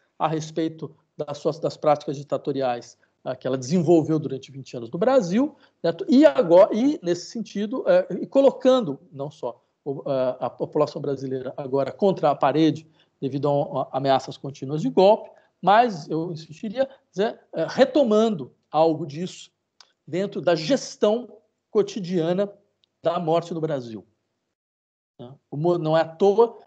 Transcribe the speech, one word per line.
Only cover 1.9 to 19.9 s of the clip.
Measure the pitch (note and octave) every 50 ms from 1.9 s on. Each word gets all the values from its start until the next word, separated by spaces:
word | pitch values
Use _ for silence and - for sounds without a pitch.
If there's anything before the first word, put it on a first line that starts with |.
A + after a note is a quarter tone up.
| D3 C#3+ - E3 C#3
ditatoriais, | C#3+ C#3 - C#3+ C#3+ - D3+ C3+ C3+ C3+ B2 A#2+ A#2+ - - - _ _ _ _ _ -
ah, | C#3 B2+
que | - -
ela | C3 C3
desenvolveu | C3 B2 B2 F3 F#3 D3+ D#3+ F3 D#3+ C#3 C3+ D#3+
durante | D3+ - C3+ C3+ B2+ - -
vinte | B2+ C3+ C3 - -
anos | B2 A#2 A#2
no | B2
Brasil, | E3+ G#3+ B3 C4+ C4 F#3+ E3+ F#3 A#3 C#4 D4+ - _ _ _ _ _
certo? | - E3+ E3 - -
E | - B3 C4+ D#4
agora, | D4 C#4 C4 A3 D#3+ E3+ F#3 G#3 - -
e | G#3+ B3+ C#4+ D4+ - F3+
nesse | E3+ E3+ E3+ -
sentido, | - - A#3 G#3 - - G3 G#3+ G#3 B3+ - -
eh, | - F3 F3+ F#3 - F3+ E3
e | -
colocando | - - C4+ C#4 C4 - - - B3+ C4 B3+ A3 D3 C3+ - _ _
não | D#3 C3+ C3+ D3
só | - - - A#2+ - _ _ _ _ _ -
o, | D3 C3+ C3+ - C#3+
a, | C3+ C3 B2+ B2+ B2+ - C3+
a | A#2+
população | - - - - - D3+ D3 C#3+ - D#3+
brasileira | C#3 C#3+ C3+ C3+ C3+ C3 C3 C3 B2+ C3 -
agora | - C#3+ C3 C3 C#3 C3+ B2+
contra | - - G#3 G3 F#3 - D#3+ D3
a | C#3+
parede | - D3+ C3+ B2+ D#3 D#3+ D3+ - D#3 - _ _ _ _ _ _ -
devido | C#3 C3 C3 C#3+ C3+ D3
a, | C#3+ C#3+ C#3+ - C#3+ C3
a | C#3 - -
ameaças | C3+ C#3 C3+ C3+ C3 - - A#2+
contínuas | - - C3+ C3+ - C#3 C3 D3+ D#3
de | G3 C4
golpe, | B3+ F#3+ F#3 G3+ A3 G#3+ - - - _ _ _ _ -
mas | - F#3 G3+ A3+ B3 A#3+ F#3+ D3+ D#3
eu | - D#3+ D#3+ E3 F#3
insistiria, | E3 D#3 - - - - - G#3+ G#3 B3+ C4+ C4+ - _ _ _
dizer, | - F3+ G#3 A#3 - - _ _ -
eh, | E3 D#3+
retomando | - - - C4+ C4+ - D#4 C4+ A3 G#3 G#3+ A3+ A3+ G#3+ D3 B2 - _ _ _ -
algo | - D3+ D#3+ E3 D#3 C#3+ E3+
disso | C#3+ C3+ D#3+ F3+ - - - - - _ _ _ _ _ _ - _